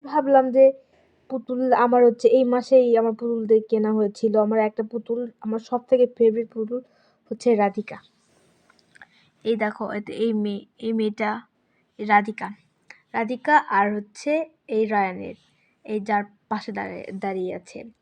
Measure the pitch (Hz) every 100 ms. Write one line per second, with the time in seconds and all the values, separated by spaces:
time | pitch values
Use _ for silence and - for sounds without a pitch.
0 | 277 302 277 269 262 254 269 269 _ _
1 | _ _ _ 262 254 247 254 247 240 247
2 | 240 233 226 262 247 247 233 262 247 226
3 | 226 220 233 233 214 220 220 220 214 214
4 | 208 208 220 214 208 220 214 220 214 233
5 | 226 233 240 _ 220 220 226 247 240 254
6 | 247 - 226 220 220 226 220 247 247 _
7 | _ _ _ 226 247 214 202 202 208 -
8 | _ _ _ _ _ _ _ _ _ _
9 | - _ _ _ 220 226 214 - 214 208
10 | 208 - 226 214 208 202 - _ 220 226
11 | 214 208 214 226 - _ _ _ _ -
12 | 214 208 208 214 185 208 _ _ _ -
13 | _ - 226 247 - 302 - 196 202 208
14 | 208 - 294 311 320 _ - 220 220 214
15 | 190 185 185 214 _ _ _ _ - 214
16 | 202 208 202 _ _ 214 - 202 196 180
17 | - 190 196 190 185 185 175 - 233 _